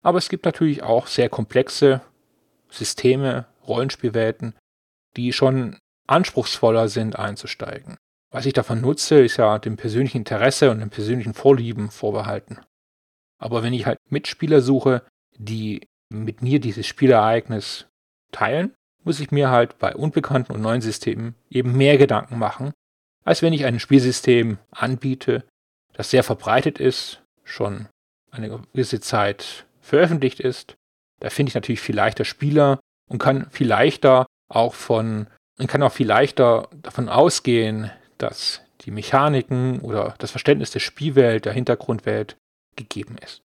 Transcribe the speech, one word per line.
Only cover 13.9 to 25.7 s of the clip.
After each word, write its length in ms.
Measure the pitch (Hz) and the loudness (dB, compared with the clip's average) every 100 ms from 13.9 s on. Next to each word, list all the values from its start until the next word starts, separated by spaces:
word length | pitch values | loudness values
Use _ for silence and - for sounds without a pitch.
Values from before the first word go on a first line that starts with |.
| 117 _ | -6 _
Mitspieler 520 | 139 - - 160 151 | -6 -6 -6 2 2
suche, 420 | 123 135 135 123 _ _ _ _ | 4 2 2 0 _ _ _ _
die 480 | 107 110 107 101 - _ _ | -10 -8 -8 -10 -14 _ _
mit 320 | 107 113 110 | -10 -10 -6
mir 180 | 123 143 | 0 0
dieses 280 | 120 104 101 | 0 -6 -10
Spielereignis 1000 | - 131 117 107 117 - 110 - - - _ _ _ _ | 2 6 6 6 2 -2 -8 -8 -14 -18 _ _ _ _
teilen, 420 | - 107 143 202 _ _ _ | -4 -2 -2 -4 _ _ _
muss 160 | - 147 | -6 -6
ich 120 | 143 | -2
mir 180 | 143 135 | 0 4
halt 300 | 123 117 - | 4 2 -2
bei 160 | - - | -6 -4
unbekannten 580 | 151 160 139 131 - | -2 -2 -2 -2 -2
und 80 | 110 | -4
neuen 200 | 110 123 | -2 -2
Systemen 540 | 113 - - 113 113 - _ | -4 -6 -6 -6 -8 -12 _
eben 260 | 123 123 127 | -4 0 4
mehr 220 | 135 143 | 6 6
Gedanken 420 | 139 110 - 117 | 6 4 -4 -6
machen, 320 | 104 - 139 - _ _ _ _ - | -6 -4 -10 -12 _ _ _ _ -2
als 160 | 170 | 0
wenn 120 | 165 | 2
ich 120 | 156 135 | 0 -2
ein 140 | 120 | -4
Spielsystem 800 | - 139 123 123 - 120 117 104 _ | 4 4 4 0 2 4 2 -4 _
anbiete, 720 | - 113 127 135 131 - 120 - _ _ | -6 -4 -4 -4 -4 -2 -4 -6 _ _